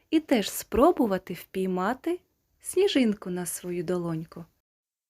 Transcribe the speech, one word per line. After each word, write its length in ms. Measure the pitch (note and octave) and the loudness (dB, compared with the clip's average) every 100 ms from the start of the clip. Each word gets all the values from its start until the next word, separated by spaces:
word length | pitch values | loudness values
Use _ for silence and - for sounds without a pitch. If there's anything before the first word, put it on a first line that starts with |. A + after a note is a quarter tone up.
| _ | _
і 100 | D#4 | -2
теж 300 | - B3 F#3 | 2 2 0
спробувати 840 | - - A#3 D#4 F4+ A#3+ F#3 - | -6 -4 4 4 4 2 0 -4
впіймати 880 | F3 - F#3+ F#3 F3+ F#3 B3+ E4 F4+ _ _ _ _ | -12 -8 -4 -2 0 -2 -2 -4 -6 _ _ _ _
сніжинку 720 | - F4+ G4 C#4+ A#3 G3+ F#3 | -6 2 2 4 2 0 -4
на 160 | F3+ F3 | -6 -6
свою 380 | - F3 F3 | -8 -6 -6
долоньку. 600 | E3 F3+ E3+ D#3+ E3 - E3+ _ _ _ _ _ _ | -2 -2 -2 -4 -8 -14 -20 _ _ _ _ _ _